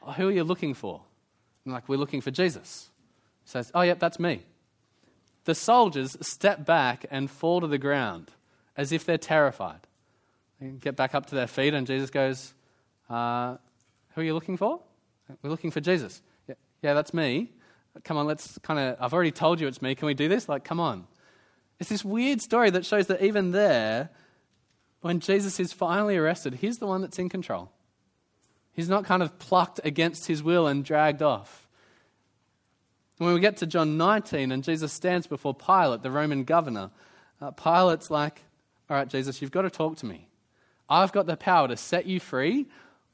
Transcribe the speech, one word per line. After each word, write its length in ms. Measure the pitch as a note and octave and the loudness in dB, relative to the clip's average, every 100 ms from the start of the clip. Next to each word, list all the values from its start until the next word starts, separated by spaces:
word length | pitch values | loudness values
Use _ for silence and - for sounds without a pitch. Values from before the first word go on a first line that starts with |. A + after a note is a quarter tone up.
| C#3 | -12
"Oh, 60 | |
who 160 | C3+ F#3+ | -2 0
are 40 | |
you 120 | G3 | 2
looking 300 | D#3+ F3+ D#3 | 0 -2 -4
for?" 280 | B2+ G#2 E2+ _ _ _ _ _ _ | -6 -10 -12 _ _ _ _ _ _
And 100 | - | -10
like, 160 | B2+ - | -10 -4
"We're 80 | C3+ | -2
looking 240 | C#3+ C#3+ | -2 -4
for 80 | C3 | -6
Jesus." 640 | C3+ F3+ A#2+ - - - _ _ _ _ _ | 0 0 -2 -12 -18 -20 _ _ _ _ _
He 60 | _ | _
says, 220 | B2+ A#2+ | -8 -2
"Oh, 80 | F3 | 2
yep, 180 | F3+ F3 | 2 4
that's 200 | E3+ - | 0 0
me." 240 | E3+ C3 - _ _ _ _ _ _ _ _ _ - | -2 -2 -8 _ _ _ _ _ _ _ _ _ -4
The 100 | D#3 | -2
soldiers 600 | - A#3+ A3 C#3+ C3 - | 4 6 6 2 -6 -6
step 440 | - - G3 G3 D3+ | -10 0 2 2 2
back 400 | E3 C3 B2 - | 2 2 -2 -6
and 200 | C#3 C3+ | -6 -6
fall 320 | - E3 F3 | -4 0 0
to 60 | E3 | 0
the 120 | C#3+ | -2
ground 520 | C#3 C#3+ A#2 E2+ E2 _ _ _ _ - | 0 -2 -2 -6 -14 _ _ _ _ -8
as 140 | C#3 | -4
if 140 | D#3+ - | -4 -2
they're 120 | D#3+ | -4
terrified. 720 | - D#3+ C#3+ - F#2 D#2 _ _ _ _ _ _ _ - | 2 4 4 2 -10 -12 _ _ _ _ _ _ _ -18
They 80 | C3+ | -16
get 280 | C3 C#3+ C3 | -10 -8 -2
back 200 | C3 C#3+ | 0 -2
up 120 | C#3 | -4
to 80 | C#3 | -4
their 120 | B2 | -4
feet 260 | - C#3 | 0 0
and 140 | D3+ C3 | 0 -2
Jesus 240 | C3+ C3 | -4 -4
goes, 420 | C#3 C3+ C3 - _ _ _ _ _ - | 0 0 -2 -10 _ _ _ _ _ -10
"Uh, 480 | A#2 A#2+ A#2+ B2 B2+ _ _ _ _ _ | -6 -4 -4 -6 -8 _ _ _ _ _
who 80 | - | -6
are 20 | |
you 100 | D#3+ | -4
looking 240 | D#3+ D#3+ F#3 | -4 -4 -2
for?" 240 | G3+ E4 - _ _ _ - C3+ | -2 -2 -10 _ _ _ -20 -14
"We're 80 | C#3 | -10
looking 220 | D#3+ E3 | -6 -6
for 100 | D3+ | -4
Jesus." 400 | D3 F3+ G#2+ - _ _ - | 0 0 -2 -12 _ _ -18
"Yeah, 80 | C3 _ _ | -18 _ _
yeah, 120 | D3 | 0
that's 200 | C#3+ D3+ | 0 0
me. 380 | E3+ D3+ C3+ A#3 _ _ _ _ - | 0 0 0 -4 _ _ _ _ -18
Come 140 | - D#3 | -6 -4
on, 100 | D3 | -2
let's 320 | D3+ - - | -4 -8 -14
kinda, 380 | - D#3 C3+ B2 | -4 -2 -2 -2
I've 140 | B2+ | -2
already 180 | D#3+ E3+ | 0 0
told 280 | - D#3+ E3+ | 2 2 2
you 80 | D3 | -2
it's 140 | B2 | -4
me. 140 | C3 C3+ | -6 -2
Can 120 | D3+ | -2
we 60 | |
do 140 | C#3 D3+ | 0 2
this? 220 | G#3+ - | 0 -2
Like, 140 | C#3+ | -6
come 160 | - E3+ | -4 -2
on." 280 | E3 G2+ F2 _ _ _ _ _ _ - | -2 -4 -10 _ _ _ _ _ _ -14
It's 100 | F3 | -6
this 160 | G#3 G3 | -6 -4
weird 360 | A3 B3+ C4+ | -2 0 -2
story 280 | - A#3 A3+ | 0 4 4
that 160 | F3+ F3 | 4 2
shows 220 | G#3 F#3+ | 0 2
that 140 | F#3+ | 2
even 300 | F#3+ G#3 F#3 | 2 2 0
there, 580 | F3+ G#3 C3 A2 A2+ D#3+ _ _ _ _ _ _ _ _ _ | 4 4 4 2 -2 -4 _ _ _ _ _ _ _ _ _
when 180 | E3+ F3 | -4 -2
Jesus 400 | - G3 G3 - | 2 0 0 -4
is 140 | F3+ | -4
finally 420 | - F3 F#3 G#3 F#3+ | -2 0 0 2 2
arrested, 400 | D#3 F3+ C#3 B2+ | 2 0 -4 -4
he's 220 | G3+ A#3+ | -4 -4
the 100 | G#3 | -4
one 140 | F#3 | -4
that's 180 | F#3+ - | -4 -6
in 80 | F3+ | -6
control. 420 | F#3+ F3 F#2 F2+ _ _ _ _ _ _ _ _ _ _ | -6 -6 -6 -8 _ _ _ _ _ _ _ _ _ _
He's 160 | - E3 | -6 0
not 160 | G3 | 0
kind 180 | G3 F#3 | 2 2
of 160 | E3 - | 2 -4
plucked 420 | - F#3 E3+ - | 2 4 2 -2
against 440 | D#3+ D3 E3 - - | -4 2 0 0 -4
his 140 | D#3+ | -2
will 260 | D3+ F3 D#3 | 2 4 4
and 180 | C#3+ C3+ | 2 0
dragged 360 | D3+ D3+ C#3+ | 4 4 4
off. 460 | D3+ A2+ G#2 - _ _ _ _ _ _ _ _ _ _ _ _ _ _ _ - | 2 0 -4 -20 _ _ _ _ _ _ _ _ _ _ _ _ _ _ _ -2
When 160 | E3+ | 2
we 60 | F3 | 4
get 160 | G3+ G3+ | 4 2
to 80 | E3+ | -2
John 320 | E3+ D#3 D#3 | 0 2 4
nineteen 540 | F3 G#3+ G#3+ D3+ C3+ | 4 2 0 -2 -2
and 120 | C3 | -2
Jesus 300 | C3+ D#3+ D#3 | -2 -2 -2
stands 340 | - F3+ F3+ E3+ | -2 0 0 -2
before 260 | C#3+ C#3+ | -6 -6
Pilate, 480 | C3+ - G3 D#3+ A#2 | -4 2 4 4 2
the 100 | C3 | -4
Roman 320 | C#3 D3+ C#3 B2+ | -2 -2 -2 2
governor, 460 | E3 D#3 A2 G2 - - _ _ - | 2 0 -4 -8 -14 -20 _ _ -16
uh, 100 | C#3+ | -14
Pilate's 580 | D#3+ E3+ E3+ F#3 E3 - | -6 2 4 6 2 -2
like, 340 | D3+ D3 - _ _ _ _ - | -2 -2 -6 _ _ _ _ -6
"All 60 | C#3 | -4
right, 100 | C3 | -2
Jesus, 340 | C3+ C3+ C3 | -4 -6 -6
you've 100 | C3+ | -6
got 120 | F3 | -4
to 60 | F#3+ | -4
talk 280 | - D#3+ D#3 | -2 -4 -4
to 80 | A#2 | -12
me. 240 | F2 - _ _ _ _ _ - | -12 -18 _ _ _ _ _ 0
I've 220 | D3+ F#3+ | 2 4
got 140 | G3+ F3 | 2 -2
the 120 | D#3+ | -2
power 300 | - F3+ C3+ | 2 4 4
to 100 | A#2+ | -2
set 280 | - F3 F3 | -2 -2 -2
you 140 | F#3 | -4
free 480 | - B2+ C#3+ C4 C4+ - - _ _ | -4 -2 0 0 -2 -10 -20 _ _